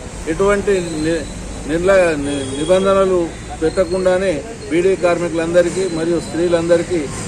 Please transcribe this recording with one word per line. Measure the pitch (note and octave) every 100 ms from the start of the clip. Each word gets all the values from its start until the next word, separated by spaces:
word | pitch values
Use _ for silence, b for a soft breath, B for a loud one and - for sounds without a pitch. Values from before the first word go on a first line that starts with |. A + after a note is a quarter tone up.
| - - D3+
ఎటువంటి | E3 G3 G3+ F#3+
ని-, | F#3+ E3+ D#3 D#3 E3 C#3 - - - C3+
నిర్ల-, | D#3+ F3+ G3 F3 D3+
ని-, | C#3+ C#3+ C3+ C3+
నిబంధనలు | D#3 F#3 G3 G3 G3 F#3 E3 - - D3+
పెట్టకుండానే | D#3+ F3 E3+ F#3 F#3 F#3 F#3+ D3 - - -
బీడీ | D#3+ F#3 F3+
కార్మికులందరికీ | F3 E3+ E3+ D#3+ E3 F3 F3 E3 F#3+
మరియు | E3 E3 E3+
స్త్రీలందరికీ | - D#3 F3 E3+ E3+ E3+ F3 F3+ C#3 -